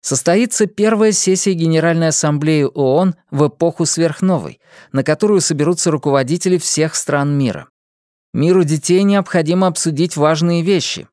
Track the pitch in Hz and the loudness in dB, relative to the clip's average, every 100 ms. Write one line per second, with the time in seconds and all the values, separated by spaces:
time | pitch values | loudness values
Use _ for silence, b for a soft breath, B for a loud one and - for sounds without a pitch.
0 | - 139 - 185 240 - 214 - 214 220 | -6 -4 0 0 0 0 -2 0 0 2
1 | 220 196 - 185 - 175 165 160 165 165 | 0 0 0 0 0 0 0 2 2 0
2 | 160 147 156 147 151 156 135 147 135 139 | 0 0 0 0 0 2 0 0 2 2
3 | 185 170 _ 139 147 - 165 165 160 - | 2 -2 _ 0 0 0 -2 0 -4 0
4 | 165 151 185 175 80 - B B B 135 | -2 0 0 0 -4 -14 B B B -4
5 | 135 151 208 202 - 151 147 175 - 156 | -2 0 2 2 0 0 0 0 -2 -2
6 | 147 139 127 170 185 180 - - 156 - | 0 0 0 -2 0 -2 -2 -2 -2 -2
7 | - 143 143 143 131 73 - _ _ _ | -2 -2 0 0 -2 -4 -12 _ _ _
8 | _ _ _ - 156 185 156 156 - 180 | _ _ _ -2 2 2 2 0 0 2
9 | 196 202 185 180 156 180 185 165 165 147 | 4 0 0 -2 0 0 0 0 -4 -2
10 | 170 151 151 160 170 170 165 190 - - | -4 0 0 2 0 0 0 0 -2 -10
11 | - | -14